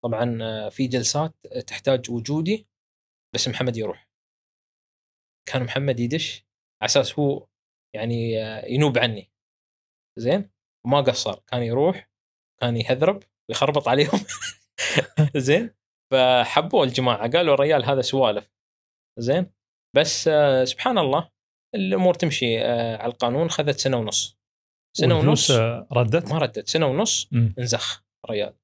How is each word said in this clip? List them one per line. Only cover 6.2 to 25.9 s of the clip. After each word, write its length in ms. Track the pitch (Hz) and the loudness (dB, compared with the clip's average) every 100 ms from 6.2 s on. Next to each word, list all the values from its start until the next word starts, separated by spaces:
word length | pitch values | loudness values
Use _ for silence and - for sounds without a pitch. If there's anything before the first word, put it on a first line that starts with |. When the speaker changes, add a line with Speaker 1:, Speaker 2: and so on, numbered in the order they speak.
| - - _ _ _ _ | -4 -10 _ _ _ _
Speaker 1:
على 60 | - | 2
أساس 300 | - 131 - | 2 2 0
هو 280 | 143 - - _ _ _ _ | -2 -2 -8 _ _ _ _
يعني، 500 | 107 113 117 113 110 | -8 -4 -2 -2 -4
آه، 220 | 110 110 - | -4 -8 -4
ينوب 320 | 123 151 120 | 0 2 2
عني. 340 | 123 107 - _ _ _ _ _ _ _ _ - | 0 -4 -12 _ _ _ _ _ _ _ _ -6
زين؟ 320 | 120 180 202 _ _ _ 123 | -2 -2 -2 _ _ _ -2
وما 140 | 143 | 0
قصر، 380 | 127 120 - 95 | 2 0 -4 -8
كان 240 | _ 123 | _ -6
يروح، 480 | 120 123 156 190 - _ _ _ _ _ | -2 0 0 0 -10 _ _ _ _ _
كان 160 | 123 117 | -2 -2
يهذرب 460 | 113 131 156 202 _ _ _ | -2 0 0 -4 _ _ _
ويخربط 400 | 113 143 147 127 | -2 0 0 0
عليهم. 320 | 131 147 196 - - - - _ - | 2 2 0 -4 -10 -10 -14 _ -8
<laughs> 600 | - - - - 151 147 | -4 -2 -2 0 0 2
زين؟ 340 | 131 165 233 _ _ _ _ | 2 2 0 _ _ _ _
فحبوا 720 | 131 127 127 117 - 165 220 | 2 4 4 2 0 2 2
الجماعة، 460 | 135 127 127 113 117 | 2 2 0 0 0
قالوا: 240 | 165 170 | 2 4
"الريال 300 | 139 143 151 | 4 4 2
هذا 180 | 120 135 | 2 0
سوالف." 480 | 123 135 123 104 - _ _ _ _ _ _ - | 0 2 2 2 -6 _ _ _ _ _ _ -8
زين؟ 320 | 117 156 180 _ _ _ _ 135 | -2 0 -2 _ _ _ _ 2
بس، 320 | 160 - - | 2 0 2
آه، 360 | 151 147 131 | 4 4 4
سبحان 340 | 127 - 254 233 | 2 0 0 2
الله 320 | 147 143 170 _ _ _ _ | 2 0 -2 _ _ _ _
الأمور 400 | 220 190 190 185 | -4 -2 2 2
تمشي، 500 | 175 170 147 123 113 | 2 0 0 0 0
آه، 320 | 113 120 117 110 | 0 0 -2 -4
على 160 | 117 | -8
القانون. 380 | 120 120 131 165 | -2 -2 0 -2
خذت 280 | - 147 139 | -2 -2 0
سنة 180 | - 127 | 0 -2
ونص. 400 | 107 - - _ _ _ _ _ _ - | -2 -4 -6 _ _ _ _ _ _ 0
سنة 180 | 156 | 2
Speaker 2:
والفلوس، 360 | - 139 151 - | 4 4 2 4
Speaker 1:
ونص. 100 | 127 | 4
Speaker 2:
آه، 260 | 113 120 - | 2 -2 -2